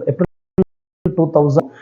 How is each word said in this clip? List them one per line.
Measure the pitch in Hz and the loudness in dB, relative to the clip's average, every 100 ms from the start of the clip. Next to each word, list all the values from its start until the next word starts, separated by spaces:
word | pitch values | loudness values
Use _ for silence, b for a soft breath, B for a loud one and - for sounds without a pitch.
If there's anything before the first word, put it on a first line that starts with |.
April | - 139 180 _ _ - - _ _ _ 170 180 | -4 -2 -4 _ _ -12 -12 _ _ _ -6 -2
ಟೂ | 156 | 2
ತೌಸಂಡ್. | 151 147 139 - B | 2 2 2 0 B